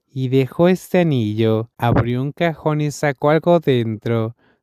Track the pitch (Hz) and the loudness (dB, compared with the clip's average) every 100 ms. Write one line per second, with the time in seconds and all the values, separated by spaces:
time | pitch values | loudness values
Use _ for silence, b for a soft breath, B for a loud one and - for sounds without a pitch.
0 | _ 135 131 131 127 - 175 185 - 185 | _ -8 -2 0 0 0 2 2 0 0
1 | 170 131 107 107 110 110 113 - 117 117 | 2 0 0 0 0 0 -4 -4 0 2
2 | 117 123 139 - 170 151 156 151 151 - | 0 -2 -6 -4 -4 -2 -2 -2 -2 -2
3 | 151 135 147 156 170 170 151 127 113 107 | -4 -2 0 2 2 2 2 0 0 -4
4 | 117 117 113 - _ _ | -2 -2 -2 -8 _ _